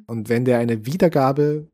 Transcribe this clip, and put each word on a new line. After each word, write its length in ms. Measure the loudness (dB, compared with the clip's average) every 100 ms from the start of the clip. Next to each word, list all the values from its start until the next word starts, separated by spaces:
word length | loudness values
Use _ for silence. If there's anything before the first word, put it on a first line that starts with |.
| -8
Und 220 | -8 -2
wenn 160 | 0 2
der 140 | 2
eine 260 | 0 -2 -4
Wiedergabe, 840 | 0 2 2 0 2 0 -2 -8